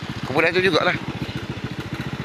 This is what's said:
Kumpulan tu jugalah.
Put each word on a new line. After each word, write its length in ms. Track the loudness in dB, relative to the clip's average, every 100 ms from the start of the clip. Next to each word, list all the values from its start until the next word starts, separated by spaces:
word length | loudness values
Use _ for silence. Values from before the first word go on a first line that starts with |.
| -6 -6
Kumpulan 240 | 0 4 4 4
tu 80 |
jugalah. 320 | 4 4 4 0 -2 -4 -4 -6 -6 -6 -6 -6 -6 -6 -6 -6